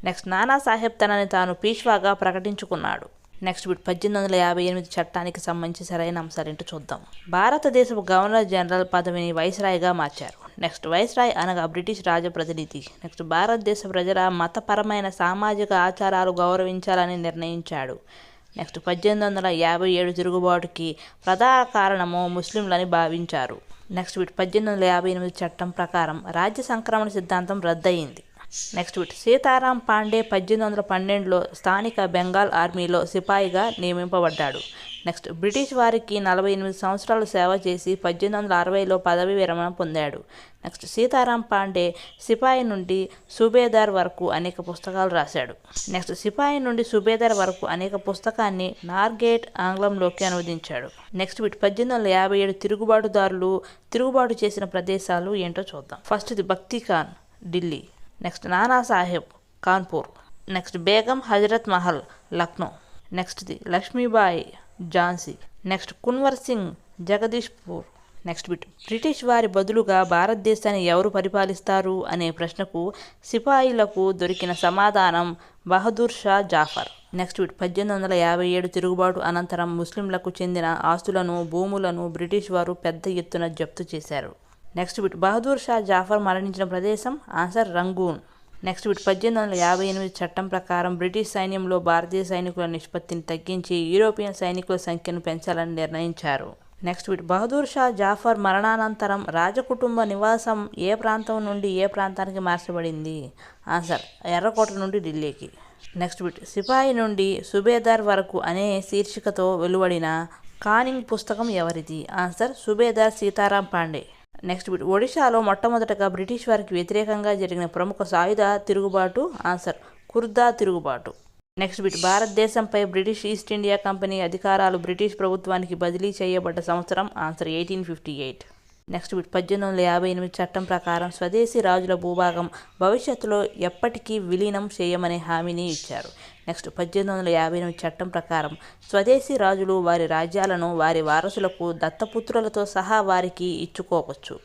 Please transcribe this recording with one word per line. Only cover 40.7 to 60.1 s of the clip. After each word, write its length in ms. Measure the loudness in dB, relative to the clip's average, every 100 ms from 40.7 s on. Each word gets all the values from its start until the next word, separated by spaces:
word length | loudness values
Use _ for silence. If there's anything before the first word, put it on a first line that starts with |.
| -14 -10
సీతారాం 480 | 0 2 4 2 2 0
పాండే 340 | 0 0 0 0 -2 -14 -20 -2
సిపాయి 380 | 2 4 4 2
నుండి 280 | -4 -2 -2 -2 -8 _ 2
సుబేదార్ 560 | 4 6 6 6 4 4
వరకు 260 | 0 0 -2 0
అనేక 200 | -2 -6 -10
పుస్తకాలు 440 | -10 -8 0 0 2
రాశాడు. 380 | 0 -2 -6 -8 _ -12 -6
నెక్స్ట్, 200 | -6 -6 -4
సిపాయి 380 | -4 0 0 2 0
నుండి 180 | 0 2
సుబేదార్ 440 | 2 2 4 4 4
వరకు 240 | 0 0 -4 -4
అనేక 200 | -4 -4 -4
పుస్తకాన్ని 600 | -4 -4 -2 -2 0 -6 -6 -6
నార్గేట్ 560 | 0 0 2 2 2 0 -4 -4
ఆంగ్లంలోకి 580 | 0 0 2 0 0 -2
అనువదించాడు. 600 | -2 -4 -8 -8 -10 -10 -16 -12 -6
నెక్స్ట్ 200 | -6 -2 -4
బిట్, 120 | 2
పద్దెనిమిది 320 | 0 2 0 2
వందల 160 | 4 4
యాభై 220 | 4 4
ఏడు 120 | 2 0 -2
తిరుగుబాటుదారులు 880 | -2 4 4 4 2 2 2 0 0 -4 -20 _
తిరుగుబాటు 420 | 0 2 2 2 2
చేసిన 220 | -2 -2 -4 -4
ప్రదేశాలు 580 | -2 -4 0 -2 0 -4 -4
ఏంటో 180 | -6 -8
చూద్దాం. 260 | -12 -14 -16 -4
ఫస్ట్ 200 | -4 -2 -4
ఇది 100 | -2
బక్తీ 280 | -2 -2 -8 0
ఖాన్, 220 | 0 0 -10 _ _ -6
ఢిల్లీ. 300 | -4 -4 -6 -10 _ -20 -10 -10
నెక్స్ట్, 180 | -8 -4
నానాసాహెబ్, 760 | 0 4 4 4 2 2 -2 -6 -20 _ _
కాన్పూర్. 460 | 0 2 2 -6 -6